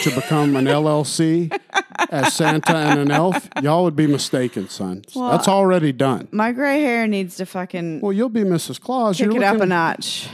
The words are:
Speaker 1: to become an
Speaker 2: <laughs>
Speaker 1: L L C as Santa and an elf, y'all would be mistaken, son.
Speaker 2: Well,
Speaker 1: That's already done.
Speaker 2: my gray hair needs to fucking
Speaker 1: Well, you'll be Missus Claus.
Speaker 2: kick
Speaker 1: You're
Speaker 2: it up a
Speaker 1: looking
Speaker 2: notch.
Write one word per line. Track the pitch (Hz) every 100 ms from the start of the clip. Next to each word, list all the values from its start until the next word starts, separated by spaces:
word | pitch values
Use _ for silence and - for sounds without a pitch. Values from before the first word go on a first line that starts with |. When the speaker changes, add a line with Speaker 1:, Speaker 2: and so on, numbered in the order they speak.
Speaker 1:
to | 156 131
become | - 156 147 139
an | 135
Speaker 2:
<laughs> |
Speaker 1:
L | 147 156
L | 151
C | 139 - 160 170 165 392 - - - - -
as | 147 285
Santa | - 156 156 156 165
and | 151 147
an | 143
elf, | 151 180 269 - -
y'all | 143 165
would | 175 147
be | 151
mistaken, | 139 - 139 123 110 95
son. | - 95 95 - 262
Speaker 2:
Well, | 247
Speaker 1:
That's | 165 -
already | 196 190 185 151
done. | 123 135 110 -
Speaker 2:
my | 214 226
gray | 247 285 277
hair | 285 233 220
needs | 202 185 -
to | 185
fucking | 190 180 180 170 156
Speaker 1:
Well, | 202
you'll | 196 254
be | 220 202
Missus | 165 - 127
Claus. | - 254 220 165
Speaker 2:
kick | 208
Speaker 1:
You're | 240
Speaker 2:
it |
up | 202 220
a |
Speaker 1:
looking | 185
Speaker 2:
notch. | 175 160 - - - -